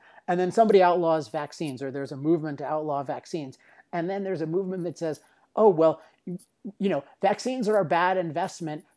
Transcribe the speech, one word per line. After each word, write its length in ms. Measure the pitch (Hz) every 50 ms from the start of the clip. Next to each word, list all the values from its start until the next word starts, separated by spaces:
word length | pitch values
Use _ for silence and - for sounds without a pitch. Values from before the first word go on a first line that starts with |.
| _ _ _ - _
And 140 | - 180 175
then 100 | 180 185
somebody 320 | 175 226 226 214 185 196 185
outlaws 460 | 175 175 180 170 165 160 160 147 -
vaccines, 520 | - 156 147 143 - - 175 147 131 120
or 120 | 135 135 127
there's 180 | 143 139 131
a 60 | 151
movement 420 | 135 139 156 170 165 151 156 143 135
to 60 | 147
outlaw 400 | 131 156 156 156 151 143 139 139
vaccines. 520 | 127 143 120 - - - 165 147 131 131 _ _ _ _ _ _ _ -
And 180 | 175 165 180
then 140 | 190 202 196
there's 160 | 190 190 151
a 60 | 156
movement 360 | 156 160 185 196 185 190 190 170
that 160 | 175 - -
says, 220 | 170 160 147 - _ _ _ _ _ _ _
"Oh, 140 | - 220 214
well, 320 | 185 156 160 160 156 - - _ _ _ _
you, 120 | - 175 180 - _ _ _ - 214 - _
you 80 | 190 202
know, 160 | 175 139 - - _ _ -
vaccines 460 | 196 208 - - 247 262 254 233 202
are 100 | 214 208
a 60 | 190
bad 320 | 143 175 165 175 180 190
investment 680 | 185 175 165 143 165 175 185 - - 175 156 151 156 - _ _